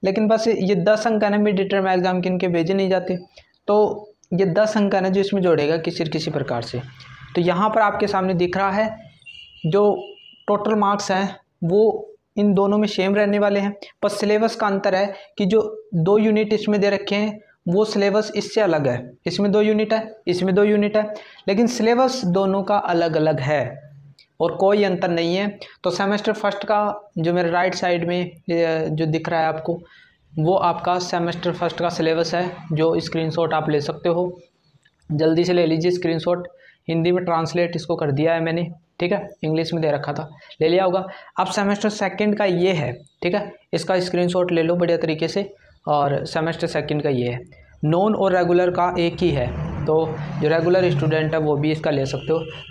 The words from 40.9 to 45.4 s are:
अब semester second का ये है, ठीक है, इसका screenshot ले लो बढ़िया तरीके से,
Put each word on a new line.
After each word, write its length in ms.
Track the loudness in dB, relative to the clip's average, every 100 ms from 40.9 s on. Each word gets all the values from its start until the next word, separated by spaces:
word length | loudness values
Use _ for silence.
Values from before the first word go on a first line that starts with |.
| 0 -4 -12 -16 -4
अब 80 | -4
semester 420 | 0 0 0 -2
second 480 | -2 -4 -2 -2 0
का 60 |
ये 280 | 0 2 2
है, 200 | 0 -2 -6 -14 _
ठीक 120 | -2
है, 180 | -2 -4 -14 _
इसका 280 | -6 -2 -2
screenshot 520 | 0 0 0 0 0
ले 100 | 0
लो 140 | 2 2
बढ़िया 220 | 2 0
तरीके 300 | 0 -2 -2
से, 240 | -4